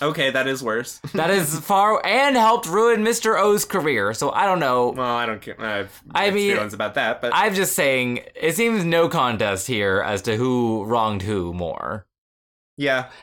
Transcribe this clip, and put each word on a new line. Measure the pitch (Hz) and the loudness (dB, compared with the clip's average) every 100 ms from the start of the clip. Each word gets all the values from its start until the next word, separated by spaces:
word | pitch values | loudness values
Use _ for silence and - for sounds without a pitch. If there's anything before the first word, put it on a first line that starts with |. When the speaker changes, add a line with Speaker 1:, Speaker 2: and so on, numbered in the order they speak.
Speaker 1:
Okay, | 147 160 135 | -4 -2 -2
that | 131 135 | 0 -2
is | 131 | -2
worse. | 120 110 - - - | -2 -4 -4 -12 -8
<laughs> | |
Speaker 2:
That | - 165 | -2 0
is | 196 151 151 | 2 0 -4
far, | - 196 208 214 180 | 0 4 4 2 2
and | 240 285 262 | 2 4 4
helped | 220 233 170 | 4 4 2
ruin | 196 233 220 | 2 4 4
Mister | 220 226 220 185 | 2 0 0 2
O's | 208 208 | 4 2
career, | - 190 151 113 101 | 0 -2 0 0 0
so | 117 - | -2 -2
I | - 196 | 2 2
don't | 185 | 2
know. | 135 123 123 | 2 2 2
Speaker 1:
Well, | 123 123 120 | 0 -2 -2
I | 117 | -4
don't | 107 | -6
care. | - - | -10 -10
I | 110 104 | -6 -6
have | 95 - - | -6 -12 -6
Speaker 2:
I | 170 202 | -2 0
Speaker 1:
mixed | 208 | 0
Speaker 2:
mean, | 202 | 0
Speaker 1:
feelings | 190 104 | 0 -4
about | 104 107 | -4 -4
that, | 139 113 120 | -2 -2 -2
but | 120 | -2
Speaker 2:
I'm | 175 214 | 0 2
just | 190 185 | 0 0
saying, | - 143 131 123 123 - - | 0 2 2 0 -4 -10 -4
it | 160 165 | -2 0
seems | 233 220 | 0 0
no | 170 165 165 | 2 2 2
contest | 160 127 107 107 92 - | 2 0 0 -2 -2 -2
here | 110 98 98 92 | -2 0 0 0
as | 101 | -2
to | 117 110 | -2 -2
who | 127 123 117 110 | 0 0 0 -2
wronged | 104 117 110 101 | 0 0 0 -2
who | 101 101 85 | -4 -4 -4
more. | 87 85 - 64 104 - _ _ _ _ _ _ - | -6 -6 -6 -8 -8 -12 _ _ _ _ _ _ -6
Speaker 1:
Yeah. | 143 131 120 - | -2 -2 -4 -10